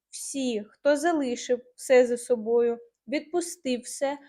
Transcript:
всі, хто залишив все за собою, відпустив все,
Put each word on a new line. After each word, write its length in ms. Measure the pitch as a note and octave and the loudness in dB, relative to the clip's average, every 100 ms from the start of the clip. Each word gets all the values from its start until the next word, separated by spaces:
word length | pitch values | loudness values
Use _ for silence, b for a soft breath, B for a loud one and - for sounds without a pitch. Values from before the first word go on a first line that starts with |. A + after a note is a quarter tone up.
| _ | _
всі, 540 | - - C#4 B3+ A3 G#3 | -14 -10 -4 -4 -4 -8
хто 280 | _ C#4+ D4 | _ 2 2
залишив 640 | D#4+ D#4+ C4 C#4+ - A#3+ - _ | 2 0 -2 -4 -2 -4 -4 _
все 300 | - B3+ B3 | 4 6 6
за 120 | A#3+ | 0
собою, 640 | - B3 G#3+ A#3 A#3 A#3 - _ - | -2 -2 2 2 2 -2 -10 _ -6
відпустив 720 | C#4+ D4+ F4 E4+ - C4 B3 | -6 -2 -4 -4 -8 -4 -4
все, 380 | B3 - C4+ A#3 | -6 -4 -4 -4